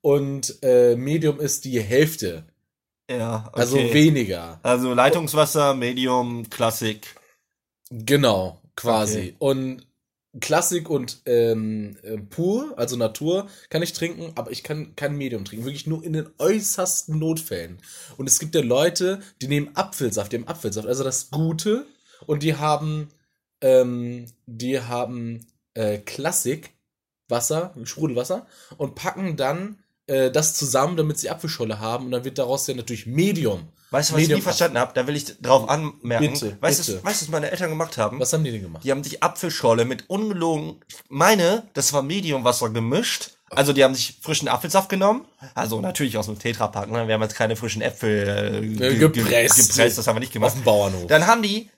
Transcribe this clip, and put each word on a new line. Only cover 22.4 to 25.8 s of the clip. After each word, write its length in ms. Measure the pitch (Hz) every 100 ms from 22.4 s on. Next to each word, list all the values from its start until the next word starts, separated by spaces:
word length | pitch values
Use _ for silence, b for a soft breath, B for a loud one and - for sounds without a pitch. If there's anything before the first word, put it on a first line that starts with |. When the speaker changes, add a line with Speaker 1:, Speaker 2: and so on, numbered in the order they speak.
Speaker 1:
die 100 | 151 147
haben, 520 | 151 147 156 151 147 _ _ _ _ _
ähm, 680 | 131 131 123 120 120 120 120 _ -
die 340 | 113 123 135
haben, 640 | 117 120 120 123 117 117 - _ _
äh, 240 | -